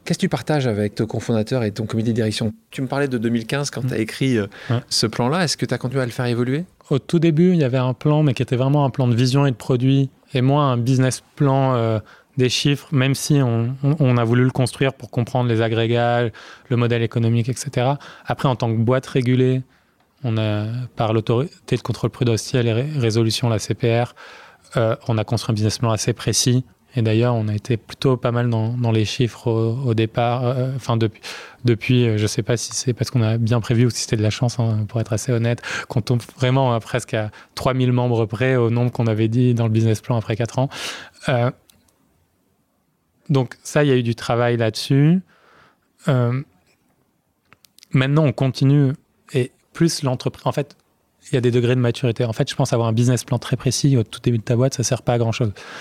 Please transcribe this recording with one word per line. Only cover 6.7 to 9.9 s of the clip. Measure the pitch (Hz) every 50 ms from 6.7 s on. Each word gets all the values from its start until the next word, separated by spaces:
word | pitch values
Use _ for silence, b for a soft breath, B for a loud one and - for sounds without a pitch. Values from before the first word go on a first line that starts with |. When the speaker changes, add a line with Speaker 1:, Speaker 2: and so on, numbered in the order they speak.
| _ _ _ -
Speaker 2:
Au | 156 131
tout | - - - 170
début, | 151 170 156 151 175 185 185
il | 165
y | 143
avait | 123 123 131
un | 127 127 127
plan, | - - 151 151 151 156
mais | 143 123
qui | - 127
était | - 135
vraiment | 120 131 135 143 147 143
un | 131
plan | - - 131 123
de | 120
vision | 113 127 127 123 143 143
et | 139
de | 123
produit, | - - - 135 123 127 131